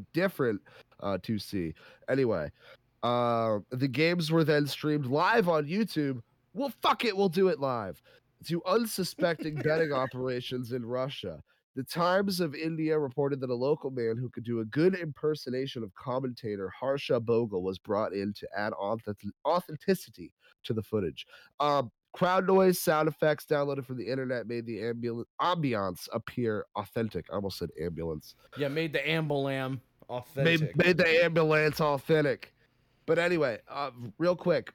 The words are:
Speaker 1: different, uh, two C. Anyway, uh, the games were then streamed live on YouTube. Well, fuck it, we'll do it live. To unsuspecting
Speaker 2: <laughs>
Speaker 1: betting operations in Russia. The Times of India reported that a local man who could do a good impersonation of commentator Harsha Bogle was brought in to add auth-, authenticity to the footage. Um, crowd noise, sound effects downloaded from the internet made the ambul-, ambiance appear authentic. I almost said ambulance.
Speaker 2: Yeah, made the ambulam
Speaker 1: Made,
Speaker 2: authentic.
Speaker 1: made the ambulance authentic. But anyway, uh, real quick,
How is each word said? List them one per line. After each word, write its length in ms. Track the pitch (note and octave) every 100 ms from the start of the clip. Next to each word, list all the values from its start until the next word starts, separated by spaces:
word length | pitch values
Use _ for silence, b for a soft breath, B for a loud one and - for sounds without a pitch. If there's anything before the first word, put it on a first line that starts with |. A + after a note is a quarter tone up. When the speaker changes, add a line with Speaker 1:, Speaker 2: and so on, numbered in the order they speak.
| G2+
Speaker 1:
different, 480 | D#3+ F#3+ - B2 G2+ - B B -
uh, 180 | G2+ F#2+
two 160 | - G#2+
C. 360 | - G2+ E2+ - B B B
Anyway, 420 | C3+ B2+ F#2+ D2 - B B _ _
uh, 560 | A#2 A#2+ A#2+ A#2 A2+ G#2 -
the 160 | B2+ C#3
games 440 | B2+ E3 F3 D#3
were 120 | E3
then 220 | D#3 D3 C#3+
streamed 380 | - D#3 D3+
live 420 | B2+ C#3+ F3+ A#3+ F3+
on 200 | D#3+ D3
YouTube. 560 | F#3+ A3+ - C#3+ B2+ - _ _
Well, 180 | F#3+ C#4 -
fuck 240 | E4+ B3+
it, 100 | A#3+
we'll 140 | G3 G3
do 200 | E3 F#3
it 120 | D3
live. 400 | C3+ B2 G2 E2 b b _ - -
To 140 | E3+ F#3
unsuspecting 880 | G#3 A3+ - F3 - E3+ D#3+ D#3+
Speaker 2:
<laughs> 100 | D3+
Speaker 1:
betting 280 | D3+ D#3+ D#3+
operations 800 | C3+ C3 B2+ B2+ B2 B2 B2+ A#2
in 120 | B2+
Russia. 580 | A2+ B2+ C3 - G2 D#2 - _ _
The 80 | -
Times 560 | C3 - F3 F#3 G3+ F3+
of 160 | E3+
India 420 | C#3+ D#3+ E3 D#3 D#3
reported 420 | C#3 B2 C#3 C#3
that 80 | B2+
a 60 |
local 360 | A#2+ C3 D#3 C#3
man 280 | C3 A2+ A#2
who 100 | B2
could 160 | -
do 160 | A#2 A#2
a 40 | A2
good 280 | C#3+ F3
impersonation 880 | F#3 E3 C3+ D3+ D3+ - B2+ C3+ C3
of 100 | G#2+
commentator 760 | - C3+ B2 C3 A#2+ A2+ G2+ F#2+
Harsha 500 | - C3 C#3 - B2+
Bogle 440 | A2+ A2+ A#2 F#2+
was 160 | F#2 F#2+
brought 340 | - G#2 G#2
in 220 | G2 G2
to 120 | G2+ -
add 200 | G2 G#2
auth-, 340 | - G2+ A2+ A2+ G#2 G2+ - D3
authenticity 840 | F3 - D#3 - F#3 - A#2 G#2+ _ b b
to 100 | -
the 80 | A2
footage. 440 | G#2 A2 F2+ - - B B -
Um, 300 | D3 C#3+ A#2+ - _
crowd 340 | - F3+ F#3 F#3
noise, 320 | F#3+ F#3+ F3+
sound 300 | - D#3 D#3
effects 380 | D3+ D#3 D3+ -
downloaded 400 | D3+ C#3+ C#3 C3
from 100 | B2+
the 100 | A2
internet 400 | C3 B2+ B2 G#2+
made 200 | A#2 A#2
the 140 | G#2+
ambul-, 440 | A2+ A#2 A#2+ A#2 A2+ -
ambiance 640 | D#3 F3 D3 A2 G2 F2 -
appear 540 | A#2 - - A#2 G#2 - -
authentic. 480 | G2+ - A2 F2 -
I 40 | G2
almost 220 | G2 -
said 120 | E2 -
ambulance. 540 | E2+ D#2+ E2 D#2 - - b -
Speaker 2:
Yeah, 100 | C#3+
made 240 | D3 E3
the 80 | C#3+
ambulam 720 | C#3+ D#3+ D#3 C#3+ C#3 C3+ C3
Speaker 1:
Made, 80 | C3 - _ -
Speaker 2:
authentic. 640 | B2 - C3+ D3+ E3 D#3 D3
Speaker 1:
made 220 | F3 F3+
the 260 | E3+ D#3+
ambulance 560 | E3+ E3 D#3 D3+ D#3 C#3
authentic. 720 | D3+ C#3 - D#3 D3 A2+ - _ b _ _ _ -
But 140 | E3
anyway, 400 | F3 F3 C#3 G#2 -
uh, 240 | C#3 C#3+ A#2+ A#2+ -
real 160 | E3+
quick, 380 | F3+ F3 D3+ G#2+